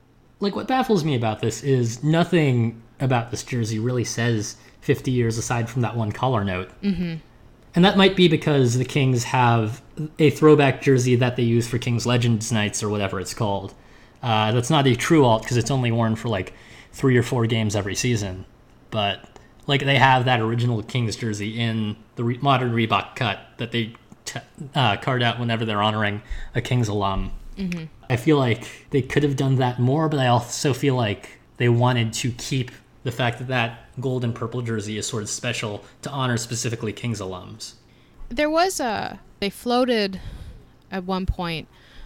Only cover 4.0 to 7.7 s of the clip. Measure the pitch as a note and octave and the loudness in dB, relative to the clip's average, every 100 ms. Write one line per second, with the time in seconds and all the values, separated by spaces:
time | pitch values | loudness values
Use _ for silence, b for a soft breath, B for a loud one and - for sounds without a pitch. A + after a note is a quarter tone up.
4 | A2+ - A#2+ A2 G#2 - B B - C3 | -2 -2 0 0 -2 -10 B B -2 -2
5 | C#3+ B2 A2+ A2+ - A#2+ A#2 C3+ A2 A#2 | 0 0 0 -2 -2 -2 -2 -2 -2 -2
6 | G#2+ - C3 A#2 G2 F#2 F#2 - G3+ F3 | -4 -2 0 0 0 -4 -6 -6 -4 -2
7 | F3 D#3+ - - - - - | -4 -6 -12 -20 -20 -20 -4